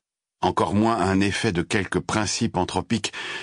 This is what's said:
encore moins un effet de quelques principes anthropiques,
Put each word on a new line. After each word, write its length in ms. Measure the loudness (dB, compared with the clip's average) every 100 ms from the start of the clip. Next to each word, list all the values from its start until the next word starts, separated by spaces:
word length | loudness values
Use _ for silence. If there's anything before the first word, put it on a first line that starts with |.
| _ _ _ _
encore 340 | -2 0 2 2
moins 220 | 2 2
un 200 | 2 2
effet 320 | 2 0 0
de 120 | 0
quelques 360 | 0 0 0 -2
principes 560 | -2 -2 -2 0 -2 0
anthropiques, 560 | -2 -2 -2 -2 -4 -8 -10 -10